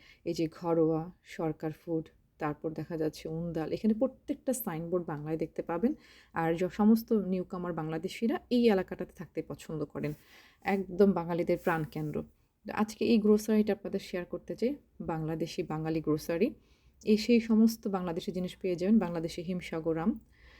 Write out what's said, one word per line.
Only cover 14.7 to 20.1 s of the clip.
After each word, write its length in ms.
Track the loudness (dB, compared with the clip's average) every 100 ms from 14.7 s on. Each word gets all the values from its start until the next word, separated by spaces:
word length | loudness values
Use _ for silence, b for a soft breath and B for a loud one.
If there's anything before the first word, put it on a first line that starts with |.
| -2 _ -10
বাংলাদেশি, 640 | -6 -4 -4 -4 -4 -6
বাঙালি 380 | -6 -4 -2 -2
গ্রোসারি। 540 | 0 0 0 0 0 -2 b b b b
এই 120 | 2 4
সেই 240 | 6 4
সমস্ত 480 | 6 6 6 4 -4
বাংলাদেশি 440 | -4 -2 -4 -4
জিনিস 240 | -4 -6 -4
পেয়ে 200 | -4 0
যাবেন। 220 | 4 4
বাংলাদেশি 440 | 2 -2 -6 -6
হিমসাগর 560 | -6 -6 -6 -4 -2 0
আম। 200 | 0